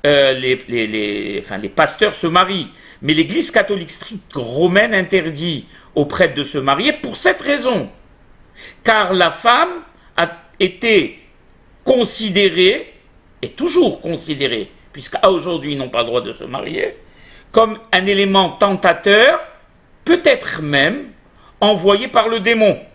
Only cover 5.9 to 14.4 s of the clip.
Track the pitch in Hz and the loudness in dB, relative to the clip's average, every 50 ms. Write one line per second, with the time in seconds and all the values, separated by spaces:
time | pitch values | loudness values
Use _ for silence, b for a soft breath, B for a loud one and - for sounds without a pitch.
5.9 | b 151 143 143 - - 185 - 123 143 143 - - 147 131 139 139 147 220 285 | b -2 -2 -2 0 0 0 0 0 -4 -8 -6 -6 -4 0 0 0 0 0 -2
6.9 | 302 - - 247 202 - - - 381 - - 285 285 277 233 254 240 180 123 98 | -2 -2 -8 -8 -4 0 0 0 0 0 -2 -4 -4 -2 -2 -2 -2 -2 -4 -8
7.9 | - _ _ _ _ _ _ _ - _ - _ B B B B B B _ 226 | -14 _ _ _ _ _ _ _ -20 _ -20 _ B B B B B B _ 2
8.9 | 220 214 202 180 190 185 180 160 - - - 233 247 277 330 359 359 339 - - | 2 2 2 0 2 2 2 2 0 0 2 2 4 4 2 0 -2 -12 -16 -18
9.9 | b b b b b - 170 165 - - - _ _ _ 185 185 - - - 233 | b b b b b -2 -2 -2 -4 -18 -20 _ _ _ -2 -2 -2 -4 0 2
10.9 | 220 190 139 104 - - _ _ _ _ _ _ _ _ _ _ _ _ _ - | 2 2 2 0 -8 -16 _ _ _ _ _ _ _ _ _ _ _ _ _ 2
11.9 | 262 247 233 196 - - 214 214 175 202 202 190 160 175 180 185 226 302 - - | 2 2 2 -2 -2 -6 -6 0 2 2 2 2 2 4 2 2 2 0 -6 -14
12.9 | _ _ _ _ _ _ _ _ _ _ - - - - 285 349 285 359 320 - | _ _ _ _ _ _ _ _ _ _ -12 -12 -8 -6 -6 0 2 2 2 2
13.9 | - - - 165 170 - - 156 151 135 | 0 -4 -8 -8 -8 -8 -6 -8 -6 -4